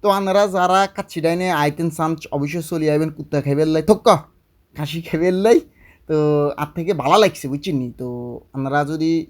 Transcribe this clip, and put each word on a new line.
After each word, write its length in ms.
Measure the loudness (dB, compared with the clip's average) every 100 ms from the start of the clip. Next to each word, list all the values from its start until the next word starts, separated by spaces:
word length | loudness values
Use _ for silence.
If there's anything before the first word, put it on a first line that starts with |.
তো 60 | 2 0
আপনারা 260 | 2 2 2 2
যারা 240 | 2 4 2 -2
কাচ্চি 240 | -10 -2 0
ডাইনে 220 | 0 0 0
আইটেম 260 | 0 0 -4 -2
চান, 140 | -4 -4 -6 -4
অবশ্যই 260 | -4 -4 -6
চলে 160 | -2 0
আইবেন 180 | 0 0 -6
কুত্তা 200 | -4 -2 0
খাইবেন 240 | 0 2
লাই, 100 | 0 2
থক্কা 260 | 4 6 4 2 _ _ _ _ -10
খাসি 220 | -8 -8 -6
খাইবেন 280 | -2 0 2 4
লাই। 120 | 4 2 _ -20 _ _
তো 80 | 0 2 2 0 -2
আর 80 | -8 -6
থেকে 160 | -4 -2
ভালো 140 | 2 4
লাগছে, 220 | 4 0 -8
বুঝছেন 240 | -8 -4 -4
নি? 60 | -6 -8
তো 60 | -10 -8 -10 -14 _
আপনারা 260 | -8 -2 -2 -2
যদি 200 | -2 0 -2 -4